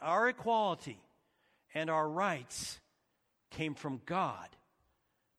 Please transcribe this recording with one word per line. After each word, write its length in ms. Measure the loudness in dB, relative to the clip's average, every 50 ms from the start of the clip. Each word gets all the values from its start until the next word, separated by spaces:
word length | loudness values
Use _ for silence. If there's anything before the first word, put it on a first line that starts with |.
our 260 | 0 2 4 4 4 4
equality 760 | 2 0 0 2 2 4 4 2 0 -2 -4 -10 -12 -12 -16 _ _ _ _ _ _ _ _ _ _ _ _ _ -4
and 160 | -2 0 2
our 180 | 4 4 4 2
rights 720 | 2 2 2 2 2 0 -4 -8 -10 -8 -8 -8 -8 -12 _ _ _ _ _ _ _ _ _ _ _ _ _ -14
came 240 | -6 -4 -4 -4 -4
from 260 | -4 -6 -6 -6 -6 -6
God 420 | -4 -2 0 0 -2 -2 -6 -10 -16 -18 -20 _ _ _ _ _ _ _ _ _ _ _ _ _ _ _